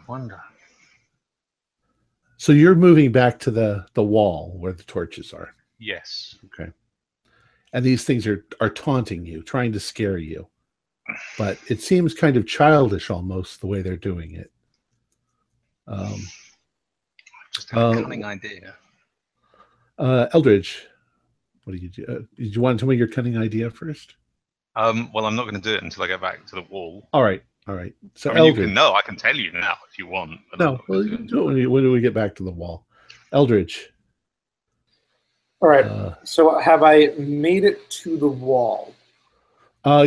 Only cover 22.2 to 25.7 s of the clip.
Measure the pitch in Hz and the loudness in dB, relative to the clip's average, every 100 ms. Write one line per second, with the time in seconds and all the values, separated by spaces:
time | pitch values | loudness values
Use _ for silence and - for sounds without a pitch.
22.2 | 117 - 107 113 127 110 131 120 117 131 | -14 -12 -8 0 0 0 0 0 0 -2
23.2 | 123 113 110 110 117 - 165 147 - _ | -4 -2 -2 -4 -6 -10 -14 -14 -18 _
24.2 | _ _ _ _ _ 110 113 113 117 110 | _ _ _ _ _ -2 0 -2 -4 -4
25.2 | 107 113 113 101 104 | -2 -4 -6 -6 -4